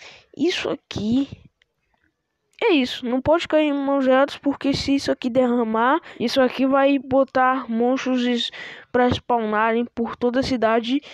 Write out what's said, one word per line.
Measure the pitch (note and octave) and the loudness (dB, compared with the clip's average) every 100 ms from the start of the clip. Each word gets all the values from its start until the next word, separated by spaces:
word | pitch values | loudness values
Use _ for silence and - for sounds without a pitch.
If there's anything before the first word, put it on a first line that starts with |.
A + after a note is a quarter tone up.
| - - _ - | -20 -20 _ -4
isso | E4 - - | -2 -2 -4
aqui | - - - G#3 B3 C#4 - - _ _ _ _ _ _ _ _ _ _ - | -8 -8 -6 -2 0 -2 -8 -20 _ _ _ _ _ _ _ _ _ _ -4
é | A#4 | 2
isso. | D#4+ B3+ - B3 | 2 2 -4 -4
Não | B3+ | -2
pode | C4+ E4 - | 2 0 2
cair | D#4 D4+ | 2 2
em | |
mãos | C#4 C#4 C#4 | 0 0 0
erradas, | C4 C4 C#4+ - | 2 2 2 -2
porque | D4 C#4 C4+ | -6 -2 -2
se | C#4 - C#4 | -2 0 -2
isso | - | -2
aqui | C4+ C4 | -4 -2
derramar, | A#3+ B3 A#3+ A3+ A3 A#3+ D#4 - - | 0 2 2 0 0 2 0 -2 -6
isso | A#3+ C4+ | -2 2
aqui | B3+ - C4 | 2 2 0
vai | C#4 C#4 C#4 | 2 4 2
botar | C4 C4 C4+ C4 B3+ C4 A#3+ | 0 0 2 2 0 0 -2
monstros | A3+ A#3+ C4 B3+ B3+ B3 | -2 0 0 0 -2 0
es-, | A#3+ - - - - - | -2 -4 -8 -16 -18 -6
pra | A#3+ B3 | 0 0
spawnarem | A#3+ - A#3+ A3 G#3+ A3+ A3+ | 0 -2 -2 0 0 0 0
por | A#3+ - A#3 - | -2 -4 -8 -4
toda | A#3+ B3 | -2 0
a | |
cidade. | C4 B3+ A3 A3+ A#3 C#4 - | 0 0 2 0 0 -2 -4